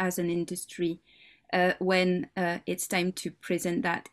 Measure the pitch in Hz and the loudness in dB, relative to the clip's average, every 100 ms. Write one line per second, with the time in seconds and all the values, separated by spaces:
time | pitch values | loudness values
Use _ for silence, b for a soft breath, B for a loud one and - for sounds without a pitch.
0 | 185 180 170 170 170 175 - - 170 175 | -2 0 -2 -2 -2 -6 -10 -4 -4 -4
1 | b b b b - 185 180 - 185 185 | b b b b -4 2 2 2 2 4
2 | 185 180 - - 175 175 - 180 - 190 | 4 2 -2 -2 -2 -2 -4 -6 -2 0
3 | 180 180 165 - - 175 180 175 175 170 | 0 -2 -8 -8 -4 -2 0 -2 0 -2
4 | - | -4